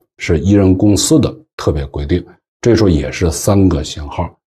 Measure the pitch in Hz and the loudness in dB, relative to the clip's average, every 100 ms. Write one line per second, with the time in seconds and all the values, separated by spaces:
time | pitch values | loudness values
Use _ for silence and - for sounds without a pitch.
0 | _ _ - 80 92 101 92 92 104 98 | _ _ -2 -2 2 2 4 2 2 2
1 | - 156 107 - _ - 101 73 69 76 | 2 2 0 -6 _ -6 -4 -4 -6 -8
2 | 73 87 - - _ _ 120 110 101 76 | -4 -4 -4 -20 _ _ 2 4 4 2
3 | - - 85 - - 101 92 76 71 - | -2 -4 -4 -2 0 2 2 0 -6 -10
4 | 73 - 85 _ _ | -12 -10 -10 _ _